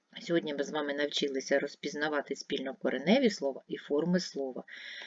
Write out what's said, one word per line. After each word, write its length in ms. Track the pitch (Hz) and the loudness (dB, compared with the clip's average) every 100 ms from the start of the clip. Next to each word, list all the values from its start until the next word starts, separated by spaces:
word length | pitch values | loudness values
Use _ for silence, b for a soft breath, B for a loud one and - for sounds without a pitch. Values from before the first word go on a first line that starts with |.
| _ - | _ -14
Сьогодні 340 | - 170 156 | 0 0 2
ми 100 | 143 | -2
з 60 | 139 | -2
вами 240 | 151 147 | -2 -2
навчилися 640 | 143 147 - 143 135 - 139 | 0 0 0 0 0 2 2
розпізнавати 800 | 143 - 147 147 151 147 - 139 | 2 -6 -6 -2 0 0 -2 -6
спільнокореневі 960 | - 139 135 - 131 131 147 247 247 | -4 -4 -4 -2 0 0 4 6 6
слова 320 | 202 139 127 - | 2 -2 -4 -8
і 80 | - | -8
форми 440 | - 143 165 180 | 0 0 4 2
слова. 440 | - 139 135 123 - B B B | 0 -4 -4 -6 -12 B B B